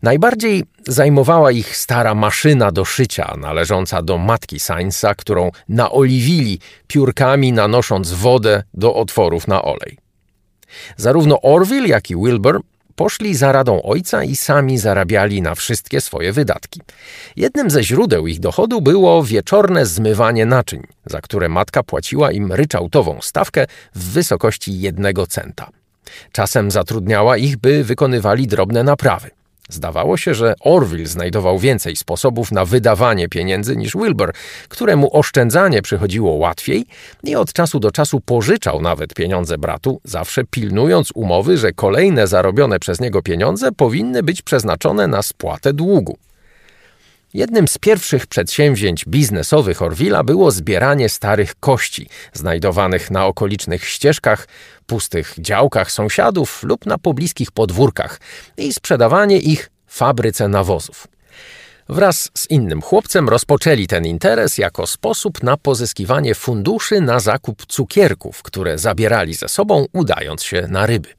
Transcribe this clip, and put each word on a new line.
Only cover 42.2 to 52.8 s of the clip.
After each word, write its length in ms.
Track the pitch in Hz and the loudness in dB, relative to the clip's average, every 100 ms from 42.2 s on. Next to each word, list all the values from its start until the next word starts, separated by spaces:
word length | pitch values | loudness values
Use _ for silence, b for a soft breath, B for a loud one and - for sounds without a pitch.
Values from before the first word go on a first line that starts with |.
| 101 | 2
zarobione 520 | 95 95 101 139 95 | 2 2 2 2 0
przez 200 | - 87 | -4 -4
niego 220 | 123 98 | -2 -2
pieniądze 500 | 82 85 113 196 262 | -2 0 0 0 -2
powinny 520 | - 127 131 233 254 | 2 0 2 -2 -2
być 180 | 156 180 | -2 -4
przeznaczone 680 | - 135 107 82 - 202 190 | -2 -2 0 -2 0 0 0
na 140 | 101 | 0
spłatę 520 | 92 - 85 76 139 | -4 -6 -8 -2 -2
długu. 440 | 143 175 196 98 - _ b b b b b b b b b b | 0 2 2 0 -10 _ b b b b b b b b b b
Jednym 340 | 185 226 226 156 | -6 0 2 2
z 100 | - | 2
pierwszych 500 | - 214 - 139 - | 2 2 2 -4 -2
przedsięwzięć 800 | - 87 - 147 123 101 80 - | -4 -4 2 2 4 0 -2 -2
biznesowych 720 | 131 135 98 73 151 101 87 | 0 2 0 2 2 2 0
Orville'a 460 | 82 80 180 202 117 | -2 -2 0 0 2
było 260 | 170 180 | 4 4
zbieranie 580 | 95 80 90 127 143 117 | 2 -2 0 2 2 0
starych 460 | - 107 104 101 - | -2 -2 0 -2 -4
kości, 500 | - 127 - - - B B | -2 0 -2 -8 -16 B B
znajdowanych 800 | - 85 85 90 87 | -10 -4 -2 0 0